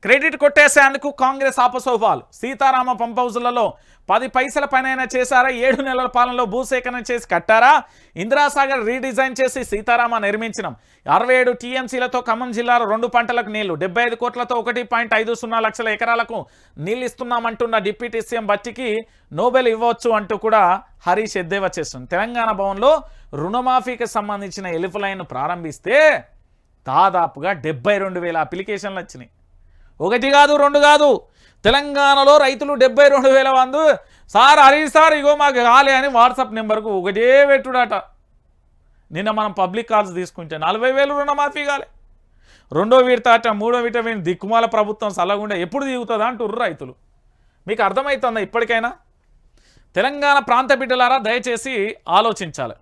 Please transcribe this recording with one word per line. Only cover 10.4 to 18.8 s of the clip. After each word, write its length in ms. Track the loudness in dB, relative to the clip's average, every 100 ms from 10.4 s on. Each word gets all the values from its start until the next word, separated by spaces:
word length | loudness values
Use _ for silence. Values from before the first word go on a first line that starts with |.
| -6 -8 -10 -10 _ _ 0
అరవై 240 | 0 2 2
ఏడు 160 | 2
టీఎంసీలతో 720 | -2 -6 -8 -6 -4 -4 -4
ఖమ్మం 300 | -4 -4 -4
జిల్లాలో 340 | -6 0 0 2
రెండు 220 | -2 0
పంటలకు 420 | -2 0 -2 -4
నీళ్లు, 240 | -6 -6
డెబ్బై 280 | -4 -4 -2
ఐదు 140 | -2 -2
కోట్లతో 400 | -6 -6 -6 -4
ఒకటి 280 | -4 -6
పాయింట్ 300 | -4 -4 -2
ఐదు 200 | -2 -2
సున్నా 260 | -6 -4 -2
లక్షల 280 | -4 -4 -6
ఎకరాలకు 580 | -4 -2 -2 -4 -8 -12 _ _ -14
నీళ్లు 280 | -8 -6 -6
ఇస్తున్నామంటున్న 720 | -10 -6 -4 -4 -4 -2 -2
డిప్యూటీ 440 | -4 -6 -8 -8
సీఎం 260 | -6 -8 -2
బట్టికి 600 | -4 -4 -10